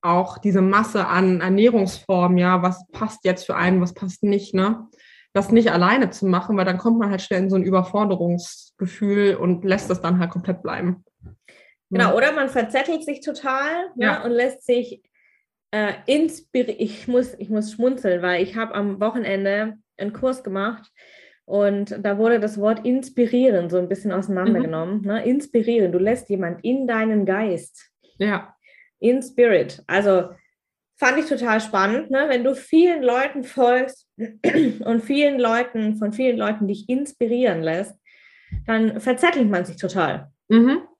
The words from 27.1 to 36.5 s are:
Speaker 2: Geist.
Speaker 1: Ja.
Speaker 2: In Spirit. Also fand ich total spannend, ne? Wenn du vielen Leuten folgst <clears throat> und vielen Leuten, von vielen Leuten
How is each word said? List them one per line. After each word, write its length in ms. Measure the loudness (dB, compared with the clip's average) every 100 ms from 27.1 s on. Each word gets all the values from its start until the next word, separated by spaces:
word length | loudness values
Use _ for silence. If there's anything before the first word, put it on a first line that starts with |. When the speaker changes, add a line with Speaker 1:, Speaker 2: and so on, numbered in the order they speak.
| 0 0
Speaker 2:
Geist. 640 | 0 -2 -4 -8 -20 _ _ _ _
Speaker 1:
Ja. 360 | -2 -2 -6 _ _ _ _ _
Speaker 2:
In 220 | 2 2
Spirit. 600 | -2 2 4 4 0 -8 -2
Also 440 | 0 2 2 0 -10 _ _ _ _ _ _
fand 220 | 0 2
ich 80 | -2
total 340 | -2 0 0
spannend, 500 | 0 0 2 0 -2
ne? 160 | 0 2
Wenn 160 | 0
du 100 | 0
vielen 480 | -2 2 4 4 4
Leuten 400 | 0 0 -2 -4
folgst 640 | -10 0 2 4 0 -8 _ _
<clears throat> 680 | -12 -2 0 2 2 0
und 160 | -2 -2
vielen 360 | 0 2 2 2
Leuten, 560 | 2 2 -2 -2 -2 -2
von 160 | -4
vielen 240 | -2 0 0
Leuten 300 | -2